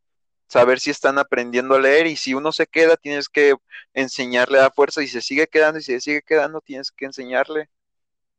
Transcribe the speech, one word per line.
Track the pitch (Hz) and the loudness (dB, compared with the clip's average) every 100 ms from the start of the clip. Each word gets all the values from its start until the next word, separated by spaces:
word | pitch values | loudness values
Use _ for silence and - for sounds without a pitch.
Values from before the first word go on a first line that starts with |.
| _ _ _ _ _ | _ _ _ _ _
saber | 123 123 127 | 2 4 2
si | 143 | -2
están | 143 139 139 | -2 0 0
aprendiendo | 139 127 120 123 131 135 | -2 -2 -2 -2 2 2
a | |
leer, | 135 147 165 | 4 4 2
y | 147 | -4
si | 135 | -6
uno | 131 151 | -4 -4
se | 156 160 | -4 -2
queda, | 156 165 165 | 2 2 2
tienes | 143 147 139 | -2 -8 -4
que | 151 143 135 _ - - | 2 2 2 _ -20 -12
enseñarle | 131 131 - 123 123 127 135 | -8 -6 -6 -4 0 2 4
a | 135 | 4
fuerza, | - 143 160 | 2 0 0
y | 135 | -6
se | 120 | -6
sigue | - 139 160 | -6 -2 0
quedando, | 156 156 156 | 2 2 0
y | |
si | 147 | -6
se | 123 | -6
sigue | 147 147 | -4 -6
quedando, | - 156 143 156 | 0 0 0 -6
tienes | - 135 139 | -14 -14 -14
que | - 135 | -12 -14
enseñarle. | 135 127 127 143 156 151 _ _ _ _ _ _ | -12 -6 -4 -2 -6 -10 _ _ _ _ _ _